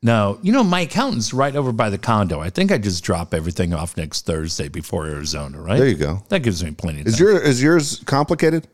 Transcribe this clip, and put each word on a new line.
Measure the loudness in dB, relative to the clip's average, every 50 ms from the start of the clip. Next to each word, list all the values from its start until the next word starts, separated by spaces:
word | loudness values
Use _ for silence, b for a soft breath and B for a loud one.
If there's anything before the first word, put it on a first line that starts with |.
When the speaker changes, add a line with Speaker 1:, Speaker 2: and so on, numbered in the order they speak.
| 2
Speaker 1:
No. | 4 4 4 2 2 0 -2 0
You | 2 4
know, | 4 4
my | 4 2 0
accountant's | 0 -2 0 -2 0 0 0 -2 -4 -4 0
right | 0 0 0 0
over | -2 -2 -2 0
by | 0 0 0
the | 0 -2
condo. | 0 2 2 2 2 2 0 -4
I | -4 -6
think | -2 0 2 2 2
I | 2
just | 2 0 -2 -2 -2
drop | -2 -2 -2 -2 -2 -4
everything | -4 -2 -4 -2 -2 -2 0 0
off | -2 -4 -6 -6
next | -8 -8 -6 -6 -8 -4
Thursday | -4 -4 -4 -2 -4 -6 -6 -8 -8
before | -8 -10 -8 -6 -4 -4 -4
Arizona, | -4 -6 -6 -6 -6 -6 -6 -8 -10 -10 -12
right? | -4 -2 2 4
Speaker 2:
There | 4 4
you | 4
go. | 2 0 -2 -2 -4 -4 _
Speaker 1:
That | -2 0 0
gives | 0 -2 -2 -4
me | -6 -8
plenty | -6 -6 -6 -6 -4 -2
of |
Speaker 2:
Is | -2 2 4
Speaker 1:
time. | 6
Speaker 2:
your, | 6 6 4
is | 4 2 2 4 4
yours | 4 4 4 2 0 -6 -8 -4
complicated? | -2 0 0 2 0 0 2 2 2 2 0 -4 _